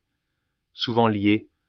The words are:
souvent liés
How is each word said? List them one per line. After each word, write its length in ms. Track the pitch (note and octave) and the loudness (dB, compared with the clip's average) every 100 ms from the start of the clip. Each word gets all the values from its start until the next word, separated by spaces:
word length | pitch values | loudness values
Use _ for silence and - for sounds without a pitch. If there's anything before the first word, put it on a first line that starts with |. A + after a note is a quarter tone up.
| _ _ _ _ _ _ _ | _ _ _ _ _ _ _
souvent 360 | - - A#2 A2+ | -10 -4 0 0
liés 400 | G#2 G2+ G#2+ - _ | 0 0 0 -4 _